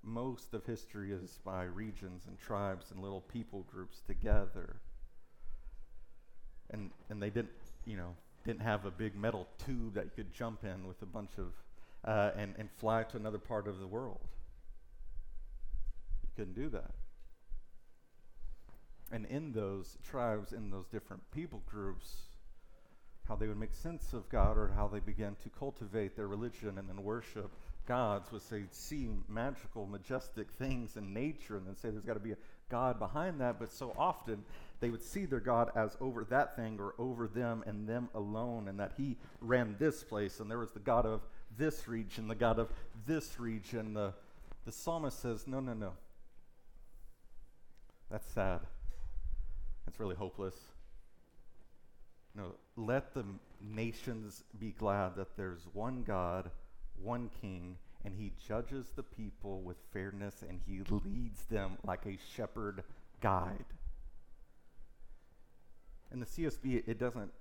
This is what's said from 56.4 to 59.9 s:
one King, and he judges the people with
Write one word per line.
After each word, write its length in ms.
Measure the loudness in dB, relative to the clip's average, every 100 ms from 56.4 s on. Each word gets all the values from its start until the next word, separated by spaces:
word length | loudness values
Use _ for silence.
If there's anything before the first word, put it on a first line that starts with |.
| -2 -6 -8 -6 -4 -2
one 300 | 0 0 -2 -4
King, 360 | -4 -4 -6 -8 -12 -6
and 80 | -4
he 200 | -2 -2 -4 -2
judges 420 | 0 0 -2 -4 -6
the 80 |
people 560 | -6 -6 -6 -4 -4 -4
with 160 | -4 -8 -6